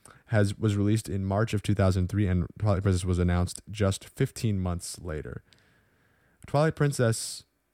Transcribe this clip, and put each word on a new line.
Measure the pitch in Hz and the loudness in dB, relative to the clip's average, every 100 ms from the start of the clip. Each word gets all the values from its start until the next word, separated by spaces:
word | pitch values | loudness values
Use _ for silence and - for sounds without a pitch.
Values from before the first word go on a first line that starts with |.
| - - - | -20 -20 0
has, | 110 101 - | 2 2 2
was | 110 101 | 0 2
released | 101 110 - | 2 0 -2
in | 98 | -4
March | 95 98 113 | 0 0 0
of | 104 | -2
two | - | 0
thousand | 101 95 92 90 | 2 2 2 0
three, | 101 95 | 0 2
and | 90 - - | 0 -2 -2
Twilight | 104 92 | 0 2
Princess | 98 90 | 2 0
was | 90 87 | 0 0
announced | 87 87 90 - - | 2 2 0 -6 -12
just | 104 98 - | -2 0 0
fifteen | - - 139 - 113 98 | -6 -4 -4 -2 -2 0
months | 90 85 - - | -2 -4 -8 -12
later. | 87 76 60 - - _ _ _ _ _ _ _ _ _ - | -8 -8 -8 -14 -16 _ _ _ _ _ _ _ _ _ -4
Twilight | 139 160 - | 0 0 2
Princess | 143 139 117 110 - - - _ _ | 0 2 0 0 -6 -12 -18 _ _